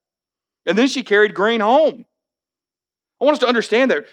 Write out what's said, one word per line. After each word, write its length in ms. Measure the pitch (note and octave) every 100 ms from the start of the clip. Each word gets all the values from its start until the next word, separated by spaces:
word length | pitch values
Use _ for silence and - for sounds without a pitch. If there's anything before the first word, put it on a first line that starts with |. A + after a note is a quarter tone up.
| _ _ _ _ _ _ E3
And 100 | F#3+
then 80 | C4
she 160 | C4
carried 320 | - G3+ G#3+
grain 260 | F3 G#3+ A#3
home. 440 | G#3 C#4 D4 B2+ - _ _ _ _ _ _ _ _ _ _ -
I 40 |
want 100 | C#4
us 60 | D4
to 80 | A#3+
understand 420 | A#3+ - A3 C4
that, 160 | E3 -